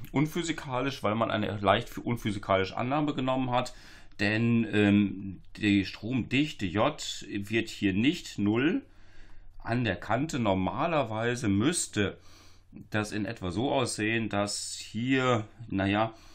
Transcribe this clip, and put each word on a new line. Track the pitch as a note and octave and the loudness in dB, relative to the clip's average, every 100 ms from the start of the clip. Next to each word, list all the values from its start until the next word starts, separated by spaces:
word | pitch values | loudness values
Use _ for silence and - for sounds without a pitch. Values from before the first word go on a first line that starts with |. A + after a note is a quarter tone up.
| - | -4
unphysikalisch, | C3+ D3+ F3 E3 D3+ C#3 B2+ C3+ C3+ | 0 0 0 -4 -6 -4 -4 -4 -2
weil | G2+ | 0
man | A2 A2 | 0 0
eine | G#2+ G#2 G#2 | 0 -2 2
leicht | G2 G#2+ - | 4 4 2
für | - | -6
unphysikalische | A#2+ A#2 - G2+ G2 F#2+ F#2+ G#2 | -4 -2 -2 -2 2 2 2 -2
Annahme | B2 D3 D3 | -2 0 0
genommen | C#3+ C3 C3 B2+ | 0 -2 0 0
hat. | B2 B2 - - - - - | 0 -2 -8 -18 -18 -14 -2
Denn, | G#2 A2 A#2 A#2 G#2 | 0 4 4 4 4
ähm, | G#2 G#2 G2+ G2 F2+ G2+ F2+ - - | 6 8 8 6 0 -10 -12 -14 0
die | G#2 G2+ F#2+ | 4 4 2
Stromdichte | - G#2+ B2+ - C3 D3+ - F#2+ | -4 -4 -2 0 0 0 -2 -2
J | G2+ A#2 - - - - | 2 2 0 -8 -10 -8
wird | G#2 G#2 A2+ G#2 | -8 -2 -2 -2
hier | - G2+ | 0 2
nicht | F#2 C3 E3+ - - | 4 2 0 -4 -2
null | G2+ A2+ D3 C4+ - - - - - - - - | 2 4 2 0 -4 -16 -18 -16 -14 -16 -16 -12
an | - A#2+ | -4 -2
der | A2+ F2+ | 0 -2
Kante. | - A#2 D#3+ C#3 | -2 -2 0 0
Normalerweise | G#2+ F#2+ F#2 G#2 E3+ D3+ A#2+ A2 A#2+ B2 G#2+ | 2 2 0 0 0 0 0 -2 -2 -2 0
müsste | G2+ C3+ F3+ - G#2+ F#2+ - - - - - - - - | 2 2 0 -2 0 0 -2 -14 -20 -20 -20 -20 -20 -6
das | G#2+ G#2 | -4 -2
in | G#2+ G#2 | -4 -4
etwa | A#2 F#2 | -4 -4
so | F2+ C3 | -2 0
aussehen, | C3+ A#2 - G#2+ A#2 G#2+ | 0 0 0 0 0 0
dass | G2+ G2+ - - | -2 -2 -4 -8
hier, | - - G#2+ B2+ C3+ B2+ A2+ G#2+ - A#2 | -10 -10 -4 0 2 4 2 -2 -12 -6
naja, | F#2+ G2 G#2 A2+ - - | 0 2 2 0 -4 -20